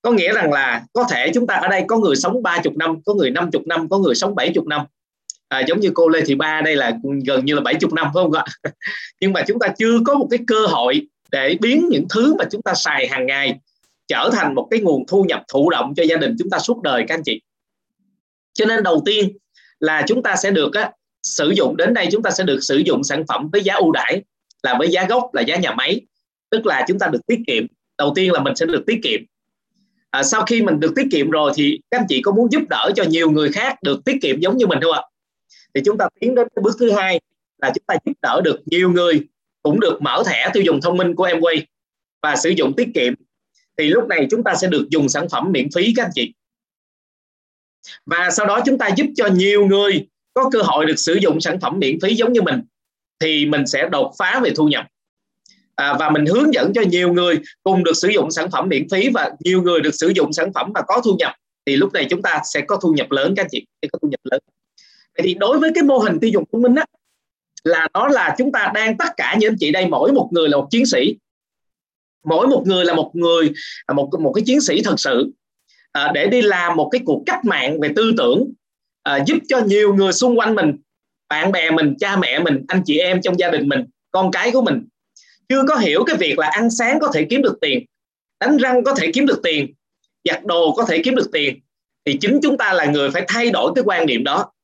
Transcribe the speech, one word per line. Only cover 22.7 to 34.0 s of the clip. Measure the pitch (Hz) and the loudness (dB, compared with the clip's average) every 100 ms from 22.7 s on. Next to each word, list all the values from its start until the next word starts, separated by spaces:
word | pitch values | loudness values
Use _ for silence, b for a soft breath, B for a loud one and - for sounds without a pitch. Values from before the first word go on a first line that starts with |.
| 139 | 0
dụng | 170 139 | 2 0
sản | 139 143 156 | -2 -4 -4
phẩm | 107 151 | -6 -2
với | 202 | -2
giá | 190 | 0
ưu | 202 160 | 2 2
đãi, | - 117 180 - _ _ _ | 2 -2 -4 -8 _ _ _
là | 131 123 | -4 0
với | 170 | 0
giá | 180 185 | 0 0
gốc, | 247 - | 0 0
là | 135 | -4
giá | 120 | -2
nhà | 175 160 | -2 -2
máy. | 113 135 226 _ _ _ _ _ | -2 -4 -4 _ _ _ _ _
Tức | 220 | -2
là | 220 170 - | 0 -2 0
chúng | 185 | -2
ta | 180 | -2
được | - - | -2 -2
tiết | 226 185 | -4 -2
kiệm. | 117 - _ _ - | -4 -4 _ _ -4
Đầu | 143 | -2
tiên | 147 190 | 0 0
là | 165 | 0
mình | 139 | -2
sẽ | - | -2
được | 165 165 - | -2 -2 -2
tiết | 226 | -2
kiệm. | 135 107 - _ _ _ _ _ _ _ _ | -2 -4 -8 _ _ _ _ _ _ _ _
À, | - | -2
sau | - 220 | 0 0
khi | - 233 | 0 0
mình | 202 151 | 2 0
được | 160 | 0
tiết | 262 269 | 0 0
kiệm | 160 143 | 0 0
rồi | 156 147 | 0 0
thì | 147 143 151 _ | 2 0 -2 _
các | 247 | -4
anh | 190 | 0
chị | 131 | 0
có | 202 | 2
muốn | 202 233 | 2 2
giúp | 302 - | 0 -2
đỡ | 131 123 | -2 0
cho | 202 | 0
nhiều | 170 160 165 | 0 2 2
người | 151 147 | 2 0
khác | 190 240 175 | -2 -4 -4
được | 165 135 | -4 -2